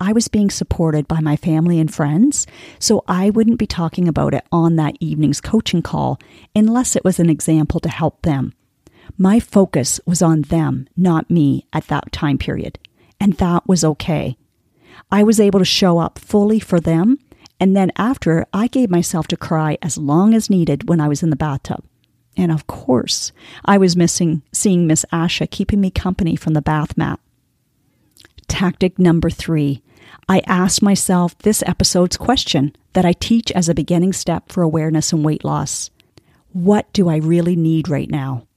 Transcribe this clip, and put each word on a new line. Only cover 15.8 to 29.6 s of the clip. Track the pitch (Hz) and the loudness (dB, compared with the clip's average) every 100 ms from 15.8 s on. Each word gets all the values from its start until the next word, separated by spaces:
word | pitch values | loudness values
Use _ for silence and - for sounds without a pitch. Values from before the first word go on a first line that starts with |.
| 190 170 | 2 2
up | 160 - | 0 -6
fully | - 208 208 220 | -2 0 2 0
for | - 175 | 0 -2
them, | 165 165 208 277 _ _ _ - | 2 2 2 0 _ _ _ 0
and | 190 196 | 2 2
then | 185 - | 0 0
after, | 220 269 165 165 - | -2 -2 0 0 -2
I | 190 240 | -2 -2
gave | 262 233 | 0 2
myself | 175 - 165 - | 0 0 -4 -4
to | - | -6
cry | - 160 156 - | -4 -2 -2 -4
as | 156 - | -6 -4
long | 143 160 208 | 0 2 4
as | 226 - | 2 2
needed | 185 151 139 131 | 2 2 -2 0
when | 170 | 0
I | 147 | 0
was | 143 | 0
in | 165 | -2
the | 139 | -2
bathtub. | 151 135 - - - _ _ _ _ - | -4 -6 -8 -12 -12 _ _ _ _ -4
And | 175 | -2
of | 156 - | -2 -6
course, | - - 127 - - - _ - - | -10 -2 0 0 -6 -8 _ -20 -8
I | - 202 | 0 4
was | 190 175 | 4 2
missing | 170 - 170 156 - | 0 0 -2 -2 -6
seeing | - 214 175 165 | -2 0 2 2
Miss | 156 - | 0 -2
Asha | 170 170 - 160 | -2 -2 -4 -6
keeping | - 202 202 | -4 -2 0
me | 190 | 0
company | - 185 185 170 - | -2 -4 -2 -2 -2
from | 160 | 0
the | 151 | 0
bath | 156 156 - - | 0 -2 -2 -4
mat. | 160 - _ _ _ _ _ _ _ _ _ _ _ - - | -4 -6 _ _ _ _ _ _ _ _ _ _ _ -20 -10
Tactic | - 185 - 185 - | -4 -2 0 -2 2
number | 180 165 160 | 2 2 0
three, | - - 156 | -4 -4 -2